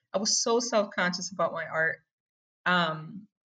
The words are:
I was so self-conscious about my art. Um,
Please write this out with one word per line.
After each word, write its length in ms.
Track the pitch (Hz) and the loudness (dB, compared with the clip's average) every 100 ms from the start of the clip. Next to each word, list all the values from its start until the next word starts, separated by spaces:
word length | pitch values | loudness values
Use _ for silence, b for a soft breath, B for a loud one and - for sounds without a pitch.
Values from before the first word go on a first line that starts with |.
| _ | _
I 40 | 196 | -2
was 240 | 214 - | 0 0
so 180 | 240 233 | 2 2
self-conscious 720 | 233 220 208 - 180 180 - | 2 0 0 0 0 -2 -6
about 200 | 180 165 | -2 -2
my 120 | 165 156 | -2 -4
art. 320 | 160 160 - _ _ _ _ _ _ | 0 0 0 _ _ _ _ _ _
Um, 640 | 175 180 165 156 156 - - _ | 2 2 2 -2 -8 -14 -18 _